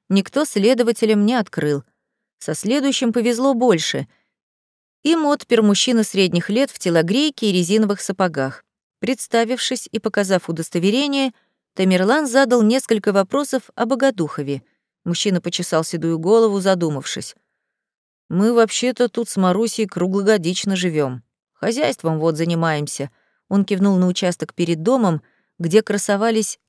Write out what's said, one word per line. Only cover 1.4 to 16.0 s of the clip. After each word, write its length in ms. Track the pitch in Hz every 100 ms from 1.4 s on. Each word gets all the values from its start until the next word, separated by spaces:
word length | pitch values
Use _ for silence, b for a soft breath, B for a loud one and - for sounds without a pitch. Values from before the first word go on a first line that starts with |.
| 196 - 151 143 - _ _ _ _ _
Со 160 | -
следующим 580 | 160 202 277 277 - 254
повезло 420 | 240 233 233 269
больше. 520 | 240 247 170 - 135 139 _ _ _ _ _ _ _ _ _
Им 240 | 294 330 294
отпер 360 | 294 - 233
мужчина 420 | 214 202 - 233
средних 460 | 214 196 185 175 170
лет 200 | 214 277
в 80 | -
телогрейке 680 | 185 170 165 226 302 - 214
и 20 |
резиновых 480 | 180 170 220 208 202
сапогах. 640 | - 185 185 151 135 - _ _ _ -
Представившись 880 | - 262 - 233 233 247 - 254 -
и 80 | 220
показав 520 | 214 208 196 185 -
удостоверение, 840 | 165 165 175 185 240 285 277 269 - _ _ _
Тамерлан 520 | - 190 185 190 294 285
задал 360 | 254 269 240
несколько 500 | 214 254 - 220 208
вопросов 580 | 196 185 277 285 262 -
о 120 | - 226
Богодухове. 760 | 254 269 214 151 - 139 135 _ _ _ _
Мужчина 360 | 175 170 208 180
почесал 420 | 180 - 170 160
седую 340 | 160 165